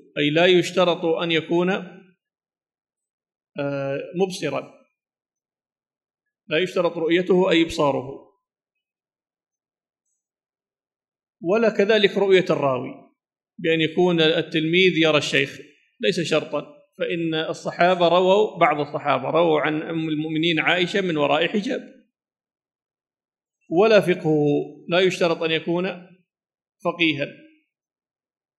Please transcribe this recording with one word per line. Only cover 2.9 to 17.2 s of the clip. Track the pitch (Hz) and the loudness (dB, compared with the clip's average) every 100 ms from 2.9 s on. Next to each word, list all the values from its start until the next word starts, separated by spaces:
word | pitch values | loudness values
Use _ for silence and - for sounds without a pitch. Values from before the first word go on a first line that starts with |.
| _ _ _ _ _ _ - | _ _ _ _ _ _ -10
آه، | 143 139 139 143 - 175 | -8 -6 -6 -8 -8 -4
مبصراً، | 190 - 156 135 - - _ _ _ _ _ _ _ _ _ _ _ _ _ _ _ _ - | -4 -4 -6 -6 -10 -20 _ _ _ _ _ _ _ _ _ _ _ _ _ _ _ _ -6
لا | 156 | -4
يشترط | 180 190 170 170 | -2 0 -2 -2
رؤيته | 160 170 180 180 190 | 0 0 2 2 4
أي | 170 | 2
إبصاره، | 165 - 147 131 131 - - _ _ _ _ _ _ _ _ _ _ _ _ _ _ _ _ _ _ _ _ _ _ _ _ _ _ _ _ _ _ _ | 2 0 0 0 -6 -16 -20 _ _ _ _ _ _ _ _ _ _ _ _ _ _ _ _ _ _ _ _ _ _ _ _ _ _ _ _ _ _ _
ولا | 170 220 220 | -2 2 0
كذلك | 214 202 220 196 196 | 0 2 4 4 2
رؤية | 196 185 180 | 4 4 4
الراوي | 147 139 127 131 - - _ _ _ _ - | 0 0 -2 -6 -14 -20 _ _ _ _ -8
بأن | 165 165 | -2 0
يكون | 156 180 180 170 | 0 2 2 4
التلميذ | 160 170 160 160 160 175 185 160 | 2 2 -2 -2 0 4 4 4
يرى | 160 151 | 2 2
الشيخ، | - 143 139 - - _ _ - | 0 -2 -2 -6 -20 _ _ -4
ليس | 214 180 | -2 -2
شرطاً، | 151 156 143 147 - - _ - | -2 -2 -2 -8 -10 -20 _ -10
فإن | 175 175 | -6 -4